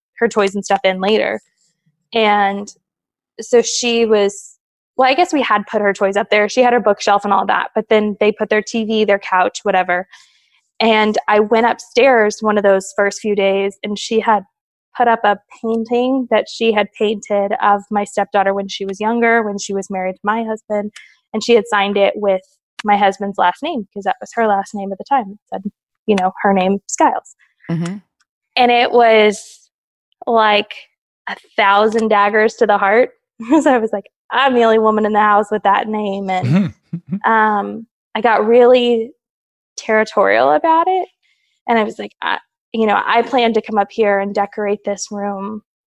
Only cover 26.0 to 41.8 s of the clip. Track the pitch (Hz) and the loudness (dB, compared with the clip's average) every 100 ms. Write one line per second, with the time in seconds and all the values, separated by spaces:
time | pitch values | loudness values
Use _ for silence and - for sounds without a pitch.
26 | - 202 185 - 202 196 185 202 - - | -2 0 0 -2 0 2 0 -2 -6 0
27 | 311 - - _ _ _ - 165 170 202 | 0 0 -10 _ _ _ -8 -6 -6 -10
28 | _ _ _ _ _ - 247 240 247 247 | _ _ _ _ _ 0 2 4 2 4
29 | 233 220 214 202 - - _ _ _ _ | 6 6 4 0 -12 -20 _ _ _ _
30 | _ _ - 226 214 208 214 - - _ | _ _ -2 2 2 2 -2 -12 -20 _
31 | _ _ - - _ - 202 202 220 226 | _ _ -14 -14 _ 0 2 4 2 0
32 | 220 208 202 214 214 - 208 202 196 220 | 0 2 2 2 0 0 0 2 2 2
33 | 254 _ _ - 226 311 285 247 220 202 | 0 _ _ -16 0 2 4 2 0 -6
34 | - _ - 226 269 247 226 220 220 214 | -10 _ -6 0 2 4 4 4 2 2
35 | 214 208 214 208 214 214 196 202 220 214 | 0 2 2 2 0 -2 0 0 -2 -6
36 | 208 196 196 185 127 175 165 - - 170 | -6 -6 -6 -4 0 0 0 -6 -14 -14
37 | - 196 - 220 214 208 202 214 226 _ | -10 -4 0 2 2 0 -4 -10 -16 _
38 | _ 220 226 208 214 240 240 254 240 233 | _ -2 0 2 4 4 6 6 4 0
39 | 233 - _ _ _ _ _ - - 220 | -4 -12 _ _ _ _ _ -16 -2 0
40 | 214 - 196 151 269 302 330 320 349 370 | 0 0 2 2 2 2 2 0 2 -2
41 | - _ _ _ _ _ - 233 | -4 _ _ _ _ _ -2 -2